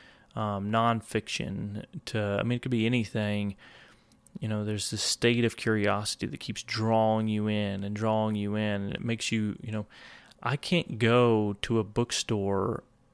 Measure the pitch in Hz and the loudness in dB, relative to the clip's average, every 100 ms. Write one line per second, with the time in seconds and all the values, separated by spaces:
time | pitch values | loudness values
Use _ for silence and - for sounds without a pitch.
0 | - - _ - 107 101 101 113 117 113 | -20 -20 _ -4 -2 -2 0 2 4 2
1 | - 113 - - - - 107 101 - 175 | 0 -4 -2 -4 -4 -6 -6 -8 -10 -12
2 | - 110 104 101 113 120 127 120 113 123 | -6 -2 0 0 0 -2 0 0 2 2
3 | 110 113 104 104 101 98 - - - - | 0 -2 -2 0 -2 -6 -14 -20 -20 -20
4 | _ _ _ - 110 107 107 107 - 107 | _ _ _ -8 -4 -2 -2 -4 -4 -4
5 | - - 120 120 117 - - 110 101 101 | -2 2 2 4 2 2 0 2 2 2
6 | 107 - - 143 - 110 - 107 110 110 | -2 -4 -6 -6 -8 -10 -6 -2 2 4
7 | 110 110 110 107 107 107 104 98 101 104 | 4 4 2 0 0 0 -2 -4 -6 -2
8 | 110 110 107 107 101 104 107 101 98 - | 0 2 0 0 -2 -2 0 -2 -4 -4
9 | 120 113 - 113 107 - - 107 107 - | -4 -4 -2 0 0 -4 -6 -6 -8 -14
10 | - - - - - 143 - 175 - 110 | -20 -20 -20 -8 -4 -4 0 -2 0 0
11 | 113 120 120 110 104 101 - 113 104 107 | 4 6 6 6 2 -2 0 0 0 0
12 | 120 - - 110 98 98 98 113 - _ | -2 -2 -2 0 0 0 0 -2 -8 _
13 | _ | _